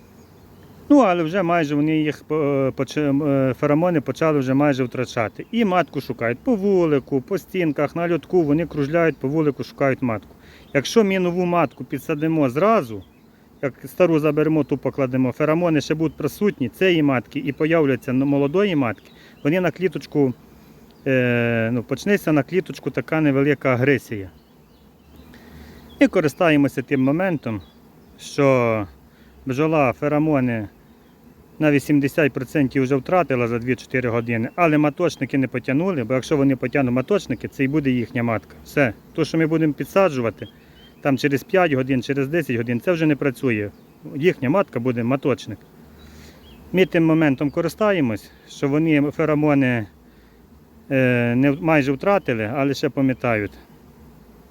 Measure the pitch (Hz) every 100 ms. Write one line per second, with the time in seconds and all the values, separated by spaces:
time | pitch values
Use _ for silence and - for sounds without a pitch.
0 | - - - - - - - - - 285
1 | 214 175 156 196 170 170 147 147 156 156
2 | 151 139 - 156 143 139 135 - 135 -
3 | 147 139 151 139 131 120 147 147 180 165
4 | 131 127 160 147 131 135 147 131 127 127
5 | 120 - 107 - - 226 214 180 160 147
6 | - 120 117 120 - 226 202 190 165 139
7 | - 135 127 185 - 185 165 143 143 165
8 | 170 165 - 185 151 151 165 151 139 170
9 | 165 135 135 156 151 131 123 - 139 127
10 | 127 107 - - - - - 143 - 233
11 | 202 190 180 175 180 175 156 - 127 135
12 | - 151 160 160 135 127 202 226 123 104
13 | - _ _ _ _ - 143 - 139 -
14 | 175 160 151 147 151 156 135 139 135 -
15 | 131 131 127 - 151 165 175 151 - 156
16 | 160 - 151 - 208 190 123 - 190 175
17 | 147 127 - - 151 131 156 165 143 123
18 | - 127 139 139 143 175 208 156 120 104
19 | - - - - 143 180 175 - 180 147
20 | - 151 135 120 - - - - - -
21 | 139 131 123 120 117 117 113 123 110 139
22 | 202 202 - 151 131 180 - - 143 139
23 | - 160 151 135 139 139 139 120 131 131
24 | - 107 92 - _ _ _ _ - _
25 | _ - - - - - - - - -
26 | 269 190 151 - 175 147 139 - 123 135
27 | 131 156 190 156 120 107 - - - -
28 | - - - - 139 131 117 110 101 -
29 | - _ - - 135 127 156 160 131 -
30 | 147 147 156 143 123 113 101 - - -
31 | _ _ - - - - 156 143 - 147
32 | 139 - 143 131 127 156 131 139 127 139
33 | 131 180 151 127 120 120 120 123 - 127
34 | 123 117 117 117 113 - 170 151 151 135
35 | 170 - 135 143 127 131 127 135 185 165
36 | 110 131 - 151 139 131 127 147 127 123
37 | 127 208 - 120 117 - 135 151 139 123
38 | 110 127 117 110 - - - - 127 98
39 | - - 151 165 160 160 156 139 139 196
40 | 190 135 113 - 110 - - - - -
41 | 147 131 147 139 - 185 175 131 131 131
42 | 113 139 139 170 147 117 120 120 185 170
43 | 160 143 143 123 135 107 101 - - -
44 | 156 156 170 - - 180 196 127 123 120
45 | 117 139 151 117 - 101 - - - -
46 | - - - - - - - 180 185 175
47 | 165 160 151 131 147 - 165 - 214 190
48 | 127 107 - - - - 143 143 165 147
49 | 147 - 156 151 151 143 131 120 101 -
50 | - - - _ - - - - - 135
51 | 127 123 120 120 143 139 165 156 135 135
52 | 190 196 - 117 107 139 139 131 147 139
53 | 135 123 123 110 101 - - - - -
54 | - - - - -